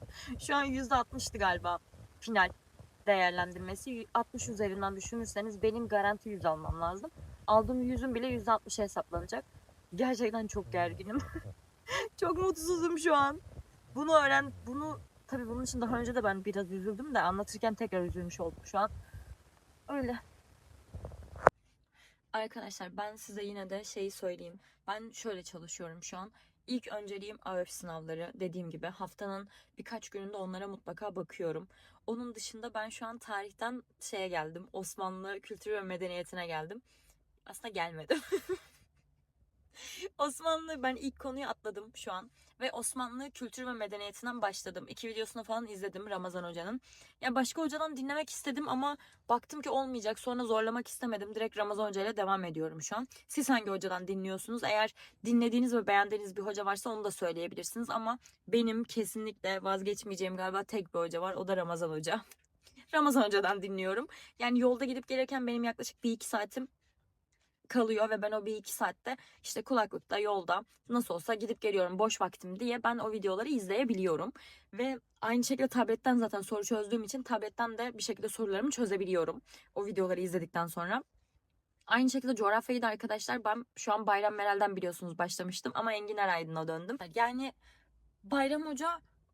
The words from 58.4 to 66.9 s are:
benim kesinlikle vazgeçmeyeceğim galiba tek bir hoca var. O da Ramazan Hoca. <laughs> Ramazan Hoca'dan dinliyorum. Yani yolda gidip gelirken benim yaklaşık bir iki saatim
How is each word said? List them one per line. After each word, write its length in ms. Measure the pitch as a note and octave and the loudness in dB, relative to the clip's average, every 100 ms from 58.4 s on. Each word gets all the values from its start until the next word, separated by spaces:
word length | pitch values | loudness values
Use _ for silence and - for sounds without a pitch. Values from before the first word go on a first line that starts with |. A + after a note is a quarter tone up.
| - | 2
benim 360 | A#3 A3+ A3 | 4 4 2
kesinlikle 800 | A#3 A#3 G#3 A3 G#3+ G3+ F#3+ F#3+ | -2 -2 -2 -2 -6 -4 -2 0
vazgeçmeyeceğim 760 | F#3+ G3 G3 G3+ G#3 F#3+ F#3 F#3 | 0 0 0 -2 -4 -4 -2 -2
galiba 260 | F#3 F#3+ | -2 -2
tek 300 | G3+ A3 F3+ | -2 -4 -2
bir 60 | E3+ | 0
hoca 220 | E3+ E3 | 0 0
var. 120 | F#3 | -2
O 140 | F#3 F#3+ | -2 0
da 100 | F#3 | 0
Ramazan 340 | E3+ E3+ E3+ | 2 0 0
Hoca. 300 | D#3 D#3 G#3+ - - _ _ | -2 0 -2 -2 -20 _ _
<laughs> 360 | - - - | -20 -20 0
Ramazan 300 | D#4 C#4+ C4 | 4 6 8
Hoca'dan 380 | G#3 G3+ F#3+ G3+ | 6 6 4 2
dinliyorum. 460 | G3 F#3+ F#3 G3+ D4+ - - - | 0 -2 0 0 -2 -10 -18 -2
Yani 200 | A#3+ B3 | 2 6
yolda 260 | B3 B3 B3+ | 6 6 2
gidip 220 | C4 - | -2 -2
gelirken 400 | C4 C4 C4+ A#3+ | 0 2 0 0
benim 160 | A#3+ | 0
yaklaşık 400 | A#3 A#3 A#3+ - | 0 -2 -8 -2
bir 80 | A#3+ | 0
iki 160 | A3+ - | 0 0
saatim 400 | A3 G#3 - C4 _ _ | -2 -2 -4 -8 _ _